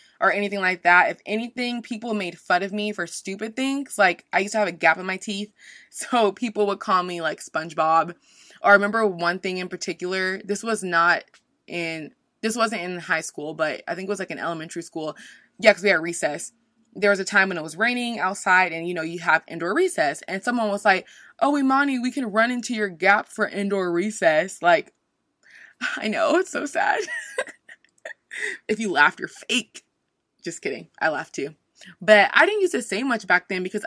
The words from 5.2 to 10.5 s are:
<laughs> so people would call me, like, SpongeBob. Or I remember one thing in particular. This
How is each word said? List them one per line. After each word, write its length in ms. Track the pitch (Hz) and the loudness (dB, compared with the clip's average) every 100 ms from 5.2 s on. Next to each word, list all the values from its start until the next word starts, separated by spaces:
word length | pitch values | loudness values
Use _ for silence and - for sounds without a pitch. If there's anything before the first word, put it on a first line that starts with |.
| - 196 208 _ - | -6 -8 -8 _ -20
<laughs> 180 | - - | -20 -20
so 420 | - - 240 208 | -14 -2 2 2
people 340 | 196 240 208 202 | 2 -6 0 0
would 120 | 202 | 0
call 220 | - 185 | 2 2
me, 180 | 180 175 | 2 -4
like, 200 | 160 160 | -4 -6
SpongeBob. 720 | - 156 165 156 160 165 165 - _ _ - - | -6 -6 -6 0 4 4 2 -6 _ _ -20 -2
Or 80 | 196 | 6
I 20 | |
remember 340 | 202 202 226 214 | 6 6 2 0
one 340 | 170 170 185 | 0 -2 -2
thing 180 | 190 185 | -4 -4
in 100 | 180 | -6
particular. 720 | 180 - 165 180 190 185 190 | -8 -8 -6 -4 -2 -2 -4
This 200 | 190 | -4